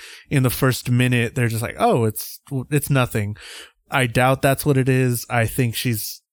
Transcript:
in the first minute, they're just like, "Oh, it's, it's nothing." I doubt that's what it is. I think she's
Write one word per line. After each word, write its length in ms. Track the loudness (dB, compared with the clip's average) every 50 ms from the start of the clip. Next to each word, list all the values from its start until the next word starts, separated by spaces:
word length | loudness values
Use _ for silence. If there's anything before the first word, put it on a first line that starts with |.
| -20 -20 -20 -20 -10 -2
in 140 | 0 2
the 80 | 2 2
first 400 | 0 2 2 2 2 0 -2 0
minute, 460 | 2 2 2 2 2 0 0 -2 -2
they're 100 | -2 -2
just 160 | 0 0 -2
like, 140 | -6 -6 -2 0
"Oh, 280 | 2 2 4 4 2
it's, 340 | 0 -2 -4 -12 -12 -16 -20 _ -8 -8 -8 -6 -2
it's 200 | -2 -2 0 2
nothing." 460 | 2 2 2 2 0 -4 -2 -4 -6 -10 -14 -18 -18 -20 -20 -20 _ _ _ -4
I 180 | 0 0 0 2
doubt 340 | 2 2 4 4 2 2
that's 240 | 2 0 0 2 0
what 100 | 2 2
it 120 | 2 2 2
is. 360 | 2 2 2 2 0 -2 -4 -2
I 160 | 0 0 0
think 300 | 0 0 -2 -2 -2 -2
she's 460 | -2 -2 -2 -2 -2 -6 -10 -12 -14 _ _